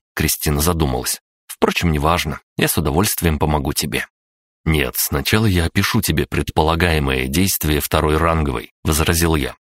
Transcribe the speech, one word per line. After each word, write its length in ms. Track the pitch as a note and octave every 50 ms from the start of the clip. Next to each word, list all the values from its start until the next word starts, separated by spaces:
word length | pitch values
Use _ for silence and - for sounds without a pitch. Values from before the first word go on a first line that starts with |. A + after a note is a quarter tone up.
| _ _ _
Кристина 460 | - D#2 D#2 - - - D#2 D2 C#2+
задумалась. 600 | D2 F2 F2 D#2+ D#2 C#2 B1 B1 B1 - - - _ _ _ _ _
«Впрочем, 460 | - - - - - - - F2+ E2+ D#2
неважно, 480 | D2 C#2 D#2+ F2 E2+ - D2 C2 - - _ _
я 120 | - E2 D2+
с 100 | - F2+
удовольствием 600 | D#2 C2+ C#2 E2+ G#2 - - - E2 E2+ D2+ C#2+
помогу 340 | - D2+ D2+ D2 C2+ D2 C#2+
тебе». 340 | - - C#2+ C2 C2 - - _ _ _ _ _ _ _ _ _ _ -
«Нет, 300 | D#2+ D#2 D2 C2+ B1 -
сначала 500 | - - - - C#2+ C2+ - - A2 A2+
я 200 | G#2+ F#2 F2 E2
опишу 340 | E2+ - F#2+ G2 - - A#2
тебе 260 | - - D#2+ C#2 -
предполагаемое 1000 | - - D2+ D2 - - - D#2+ D#2 E2 E2 F2+ F2 D#2+ D#2 C#2+ C2+ C2 C2 B1+
действие 540 | C2 C#2 F2 G2 G2 - - - D2+ D2+ C#2+
второй 360 | - - - D#2+ D2 D2+ D#2
ранговой», 540 | D2+ E2 E2 E2 D#2+ D2 C#2 B1 A#1 - - _ _ -
возразил 540 | - D#2 D2+ D#2 - E2+ D#2+ E2+ E2 D#2+
я. 200 | D2+ C2 A#1+ - - _ _